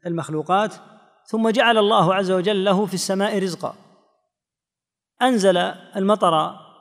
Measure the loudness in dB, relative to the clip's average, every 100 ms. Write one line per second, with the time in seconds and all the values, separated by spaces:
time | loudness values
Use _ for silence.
0 | -6 -8 -6 -8 -2 0 0 -6 -20 -20
1 | _ _ _ -2 0 2 2 4 4 4
2 | 2 2 0 0 0 0 0 0 0 -4
3 | -4 -2 -2 -2 -4 -6 -10 -12 _ _
4 | _ _ _ _ _ _ _ _ _ _
5 | _ _ 0 2 2 2 -2 -6 -12 -4
6 | 0 2 2 2 -2 -8 -20 -20